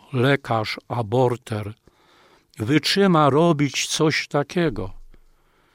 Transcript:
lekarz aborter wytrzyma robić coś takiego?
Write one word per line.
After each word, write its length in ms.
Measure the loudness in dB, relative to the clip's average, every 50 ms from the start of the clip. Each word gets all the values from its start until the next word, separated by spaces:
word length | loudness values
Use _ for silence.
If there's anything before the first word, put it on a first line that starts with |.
| -14 -6
lekarz 640 | -2 0 2 2 0 0 -2 -2 -2 -2 -2 -4 -8 -10 -10 -8
aborter 840 | -6 -6 -4 -2 0 2 2 2 0 -4 _ -8 -6 -6 -6 -8 -12 -16 _ _ _ _ _ _ _ _ _ _ _ _ _ _ _ -6
wytrzyma 720 | -2 0 0 0 0 0 0 2 4 4 4 4 4 4
robić 560 | 4 4 4 4 4 2 0 -2 -2 -4 -6
coś 420 | -4 -2 0 0 0 0 -2 -4 -4
takiego? 640 | -4 -4 -4 -2 -2 -2 -2 -2 -2 -4 -8 -8 -10 -14 -18 -20 -20 -20 _ _ _ _ _ _ _ _ _ _ _